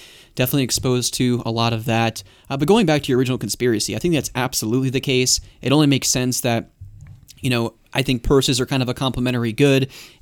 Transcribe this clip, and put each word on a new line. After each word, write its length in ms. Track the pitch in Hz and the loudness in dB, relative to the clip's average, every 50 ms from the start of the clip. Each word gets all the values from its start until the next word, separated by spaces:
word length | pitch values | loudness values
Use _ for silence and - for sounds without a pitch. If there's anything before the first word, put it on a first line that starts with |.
| - - - - - _ - | -20 -20 -20 -20 -20 _ -4
definitely 300 | - 127 127 - 143 127 | -4 -2 0 0 0 0
exposed 500 | 110 - - - 131 127 123 117 - - | 0 -2 -2 0 0 0 0 0 -4 -2
to 280 | - 127 123 123 117 - | 0 0 0 0 0 -2
a 60 | 117 | -4
lot 220 | 113 117 117 117 117 | -2 0 0 0 -2
of 120 | 110 113 | -2 -2
that. 380 | 117 113 113 113 113 - - - - - _ _ - | 0 0 0 0 0 -2 -6 -16 -18 -20 _ _ -8
Uh, 80 | 135 | -4
but 100 | 135 151 147 | -2 4 4
going 180 | 202 240 208 | 4 4 6
back 160 | 156 151 143 - | 4 2 0 2
to 100 | - 131 | 2 2
your 60 | 127 | 2
original 200 | 131 123 131 113 | 2 0 -2 -4
conspiracy, 560 | 120 101 - - 120 123 113 - - - 101 | -4 -6 -4 -2 0 0 0 0 0 -4 -6
I 40 | 110 | -2
think 160 | - 175 165 | -2 0 0
that's 160 | 135 110 - - | 0 -2 -4 -4
absolutely 560 | 123 123 127 - - 117 107 117 131 131 131 | -4 -4 -4 -4 -4 -2 0 0 0 0 0
the 100 | 120 135 | -2 -2
case. 400 | 131 143 131 127 127 127 - - - - - - | -2 0 0 2 2 2 0 -2 -4 -10 -18 -6
It 120 | - 123 135 | -2 2 4
only 140 | 151 151 | 4 4
makes 220 | 143 139 120 - - | 4 2 2 0 0
sense 320 | - 131 127 127 123 - | -2 0 0 -2 -2 -2
that, 300 | - 123 117 113 - - _ _ - - - - - - - - - _ - - | -2 0 -2 -2 -4 -6 _ _ -20 -20 -20 -20 -20 -20 -20 -20 -20 _ -20 -8
you 100 | - 131 | -4 -2
know, 240 | 123 117 113 117 - _ _ _ - | 0 0 -2 -4 -6 _ _ _ -4
I 100 | 135 123 | -4 -2
think 200 | - 131 117 - | -2 -2 -2 2
purses 380 | - 143 135 131 - 127 117 | 4 4 4 4 4 2 0
are 60 | 127 | 0
kind 160 | - 143 131 127 | 0 0 -2 0
of 60 | 120 | -2
a 60 | 123 | -2
complementary 580 | - 139 131 123 127 123 127 123 120 117 117 110 | -4 -4 -4 -4 -2 -4 -2 -2 -2 -2 -2 0
good 380 | 113 143 143 135 135 131 131 - - - - - _ | 2 4 4 4 4 2 0 -6 -16 -20 -20 -20 _